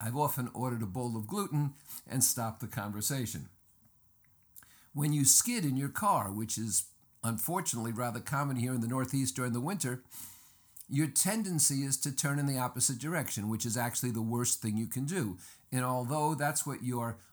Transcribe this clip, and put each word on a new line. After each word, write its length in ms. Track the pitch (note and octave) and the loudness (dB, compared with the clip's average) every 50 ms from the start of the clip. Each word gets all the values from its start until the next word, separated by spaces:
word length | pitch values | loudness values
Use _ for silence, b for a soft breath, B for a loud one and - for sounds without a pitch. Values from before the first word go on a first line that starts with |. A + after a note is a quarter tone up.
I've 160 | G#2 A2+ A#2+ | -6 -4 0
often 340 | C#3+ D3 C#3+ - C#3 B2 A#2 - | 0 0 0 0 0 -4 -4 -4
ordered 300 | - B2 B2+ A#2+ A2+ A2+ | -4 -2 -2 -2 -2 -2
a 40 | |
bowl 300 | G2 F#2 B2+ B2 A#2+ A2+ | -4 -2 -2 -2 -2 -2
of 100 | A2 G#2+ | -4 -4
gluten 480 | G#2+ F3+ G#3 G3+ - D3 D3 D3 C#3+ C#3 B B B B B B | -4 -2 -2 -2 0 0 0 0 0 -2 B B B B B B
and 160 | - - C3 C3 | -4 0 2 2
stopped 360 | - - B2 A#2 A2+ A2 - | 2 2 0 -2 -4 -4 -6
the 60 | - | -8
conversation. 840 | G#2 - A2+ G2+ G#2 G2+ G#2+ G#2 - C#3+ C3+ B2 G#2 - D#2+ C2+ - - _ _ _ _ _ _ _ _ _ _ _ _ _ _ _ _ _ _ _ _ B B B B B B B - | -8 -6 -6 -6 -4 -4 -4 -2 -2 -2 -2 -4 -4 -6 -8 -10 -12 -16 _ _ _ _ _ _ _ _ _ _ _ _ _ _ _ _ _ _ _ _ B B B B B B B -2
When 200 | C#3+ C#3+ D3+ D3 | 0 2 4 4
you 120 | D3 C#3 | 6 6
skid 400 | C3 - - - A#3+ B3 A#3 F3 | 8 8 8 6 4 2 0 2
in 120 | C#3+ B2+ | 2 2
your 120 | C3 C#3 C#3 | 0 0 -2
car, 420 | C#3 - A3 G#3 G3 C#3+ G2+ G2 | -2 2 2 4 4 4 2 0
which 280 | G2+ G#2 A2+ A2 - G#2 | -2 -4 -4 -2 -2 -2
is 260 | A2 A2+ G2 - - - - _ _ _ _ _ - | -2 0 0 0 0 -2 -6 _ _ _ _ _ -2
unfortunately 720 | A#2 A2+ G#2+ - - E3+ F#3+ E3+ - - A#2 A2+ A#2 A2+ | -2 0 0 0 0 0 0 0 0 -2 -2 -2 -2 -2
rather 280 | G#2 B2 A#2+ A2 A#2+ | -2 -2 -2 -2 -4
common 360 | A2 - D3+ C#3 C#3+ C#3 C3+ | -4 -2 0 0 0 0 0
here 180 | B2 A#2 B2+ B2+ | 0 0 0 0
in 60 | B2 | 0
the 80 | A2+ A#2 | 0 0
Northeast 480 | B2+ C3 B2+ B2+ - C3+ C3+ B2 - | 0 0 0 0 0 0 0 0 0
during 160 | - B2+ B2 A#2 | -2 -2 0 0
the 80 | A#2+ | 0
winter, 420 | B2 D#3+ G3+ E3+ - C3 B2 B2+ - B B B B B B B B B B B B B B B - - | -2 -2 -2 -2 -2 -2 -2 -4 -6 B B B B B B B B B B B B B B B -10 -2
your 180 | C#3+ C#3 D#3 | 0 2 2
tendency 800 | C#3+ - - - F3+ G#3+ A3+ G#3+ F#3+ F3 D#3 - - C#3+ C3+ C#3 | 4 4 4 4 4 2 0 0 0 2 4 4 4 4 2 0
is 120 | C#3 C3+ - | 0 0 0
to 120 | - D3+ | 0 -2
turn 280 | C3 - - D3 C#3+ C#3+ | -2 0 2 2 2 2
in 80 | C#3+ | 2
the 120 | C#3+ C3+ C3 | 2 2 0
opposite 400 | B2+ B2 - B2+ A#2+ - C3+ A2+ | 0 -2 0 0 2 2 0 0
direction, 500 | B2+ D#3 F3 E3 B2+ - - A2 G2+ G#2+ | -2 -2 -2 -2 -2 -2 -2 -2 -2 0
which 160 | A2 G#2+ - | 0 0 0
is 120 | A#2+ G#2+ | -2 0
actually 340 | B2 A#2+ A#2+ - - - B2 | 0 0 0 -2 -2 -2 -2
the 120 | A2 A2+ A2 | 0 0 0
worst 380 | A2+ A#2 A#2+ A#2+ A#2+ - - | 0 0 2 2 2 2 0
thing 160 | - A2+ G#2 | 0 0 0
you 120 | A2 A2+ - | 0 -2 -2
can 160 | - B2 C3+ | -4 -4 -4
do. 340 | C#3+ F#3 F#3+ C3+ G2+ F2+ B B B B B B B - | -2 -2 -2 -2 -2 -4 B B B B B B B -4
And 120 | B2+ B2+ | -2 0
although 500 | B2+ B2+ B2+ B2 A#2 D3 D#3 D3+ D3+ D#3 | 0 0 -2 -2 -2 0 2 2 2 2
that's 320 | C#3 D3 D3 D3 - - | 2 0 0 0 0 -2
what 160 | C#3+ C3+ - - | -4 -4 -4 -4
your 360 | B2+ B2 A#2+ A#2 A#2 A2+ B B B | -2 -2 0 -2 -2 -4 B B B